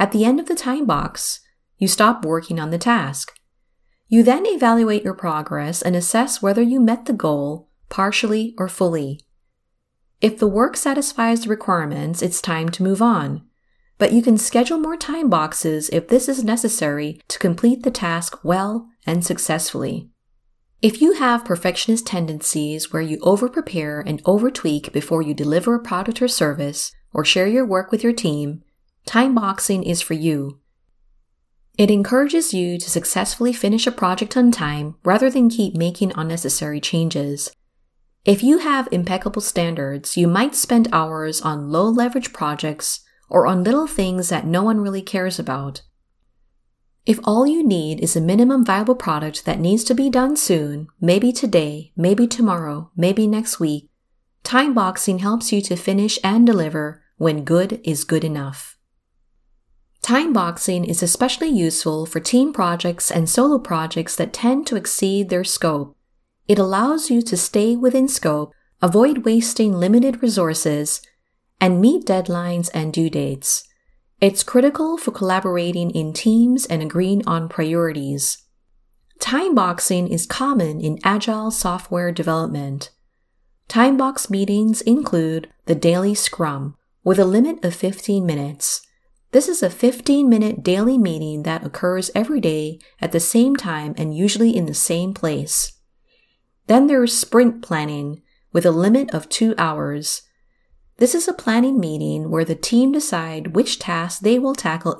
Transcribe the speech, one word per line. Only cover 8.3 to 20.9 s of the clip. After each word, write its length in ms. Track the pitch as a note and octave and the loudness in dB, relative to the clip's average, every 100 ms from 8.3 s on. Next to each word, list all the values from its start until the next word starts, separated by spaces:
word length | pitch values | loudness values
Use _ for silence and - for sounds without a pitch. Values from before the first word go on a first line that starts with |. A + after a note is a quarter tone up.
| G#3+ A3+ - | 0 -2 -4
or 100 | F#3 | -6
fully. 520 | - F3+ E3 C#3 C#3+ _ _ _ _ _ _ _ _ _ _ | -2 0 0 -4 -8 _ _ _ _ _ _ _ _ _ _
If 180 | A3 A3 | 0 2
the 80 | G#3+ | 0
work 300 | G3 B3+ - | 2 0 0
satisfies 640 | D4 C#4 C#4 - A3+ A#3 | -2 -2 -2 -2 0 0
the 80 | A3+ | 0
requirements, 760 | G#3+ - F3 D3+ D3+ D3+ E3+ | -4 0 -2 -2 -4 -6 -4
it's 180 | F3+ - | -4 -4
time 280 | - D#3+ E3 | -4 -4 -4
to 140 | E3+ | -2
move 180 | F#3 G3 | 0 2
on. 420 | A#3 G3 C#3 C#3+ - _ _ _ _ - | 2 2 -2 -8 -12 _ _ _ _ 0
But 140 | - | 2
you 100 | A#3 | 4
can 160 | A#3+ A3 | 4 4
schedule 400 | - A#3 B3 E4 | 2 0 2 0
more 180 | D#4 E4 | -2 -4
time 320 | - D#4+ D4 | -6 -2 2
boxes 600 | E3+ D#3 - E3 D#3 D3+ | 2 0 -2 -2 -2 -2
if 180 | E3 - | -4 2
this 220 | B3 C4 | 2 2
is 160 | C4 | -2
necessary 760 | G#3+ A#3 A3 - D3+ D3 D3+ - - | 0 0 0 -2 -2 -2 -6 -8 -10
to 140 | - | -2
complete 420 | F#3+ F3 A#3+ B3+ | -2 2 2 2
the 80 | C4+ | 0
task 480 | - F3 E3+ E3+ - | -2 -2 -4 -6 -6
well 440 | D#3 F#3 G3 A3+ A3+ _ | -2 0 0 -6 -8 _
and 200 | - E3+ | -4 -2
successfully. 880 | E3+ E3+ - D#3+ - - - - - _ _ _ _ _ _ _ | -2 -4 -4 -2 -4 -6 -6 -8 -12 _ _ _ _ _ _ _
If 220 | A3 | 0